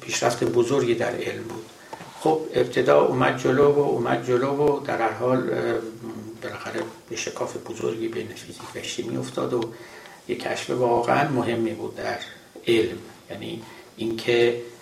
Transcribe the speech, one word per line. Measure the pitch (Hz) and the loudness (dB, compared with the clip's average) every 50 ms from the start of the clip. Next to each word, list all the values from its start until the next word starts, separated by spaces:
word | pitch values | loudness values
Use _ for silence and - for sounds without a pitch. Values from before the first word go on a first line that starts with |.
پیشرفت | - - - - 131 120 120 - 131 | -8 -6 -2 0 2 2 2 2 0
بزرگی | 117 117 120 120 117 135 139 123 117 117 | 2 4 4 4 4 4 2 2 2 2
در | - - 107 - | 2 0 -2 -2
علم | - - - - 107 110 | -2 -4 -4 -6 -6 -8
بود. | - - - - - - - - - - - - - - - | -8 -10 -10 -12 -14 -18 -20 -18 -16 -14 -14 -14 -14 -8 0
خب | - 156 156 - - - - | 2 2 4 2 0 0 0
ابتدا | 127 123 127 - 139 123 135 143 147 - | 2 2 2 2 4 6 6 8 8 6
اومد | - 131 127 135 143 - 127 | 6 4 4 2 2 2 2
جلو | - 135 127 135 143 143 143 | 2 2 4 6 6 6 6
و | 143 | 6
اومد | 143 - - 120 120 123 123 120 - | 4 2 2 0 0 0 0 0 2
جلو | 123 123 120 127 139 | 2 2 2 2 2
و | 143 139 147 147 139 - - | 2 2 2 2 2 2 0
در | - 117 110 117 | -2 -2 0 0
هر | 110 107 | 0 0
حال، | 107 120 127 127 120 | 0 0 2 2 2
اه، | - - 110 117 117 120 117 110 110 - - - 113 113 110 110 107 110 113 - - | 2 0 -2 -2 0 0 -2 -2 -4 -6 -10 -12 -12 -12 -12 -12 -12 -12 -12 -10 -10
بالاخره | 104 104 - - 107 107 113 113 110 - - - - | -10 -10 -10 -10 -8 -6 -6 -6 -8 -10 -14 -14 -10
به | 117 | -8
شکاف | - - - - - 127 123 - | -6 -6 -6 -6 -4 -6 -6 -6
بزرگی | - - - 117 110 - 123 117 113 113 113 | -8 -10 -10 -8 -4 -2 -2 -2 -2 -4 -4
بین | - - - - | -4 -6 -6 -8
فیزیک | - - - - - - - - - | -10 -12 -14 -14 -14 -14 -14 -12 -10
و | - - | -10 -8
شیمی | - - - - - 131 | -6 -6 -6 -6 -4 -4
افتاد | 131 127 - - - - 127 127 | -4 -4 -4 -4 -4 -2 0 0
و | 120 113 113 - - - - - - - - - - - - | -2 -2 -2 -6 -10 -16 -18 -18 -18 -18 -20 -20 -14 -8 -6
یک | - - - | -6 -4 -4
کشف | - - - - - | -4 -4 -4 -4 -2
واقعاً | 143 127 123 120 120 120 120 - 131 135 143 151 | 0 2 4 4 4 4 4 4 4 4 4 2
مهمی | 139 123 113 113 117 113 113 110 | 2 0 0 0 0 0 0 -2
بود | 107 107 107 107 - | -2 -4 -6 -8 -8
در | 110 113 110 104 - - - - - - - - - - - | -6 -6 -4 -4 -6 -8 -12 -16 -18 -20 -20 -20 -6 0 2
علم، | 120 113 104 90 - - - - - - - - | 4 4 4 2 -2 -6 -10 -14 -18 -20 -16 -12
یعنی | 101 101 107 110 113 113 110 - - - - - - | -12 -10 -10 -8 -10 -10 -12 -14 -16 -20 -20 -18 -10
اینکه | - 110 113 113 113 - 123 120 120 120 120 120 - - - - - | -6 -4 -4 -4 -2 0 2 4 6 6 4 4 0 -4 -10 -16 -18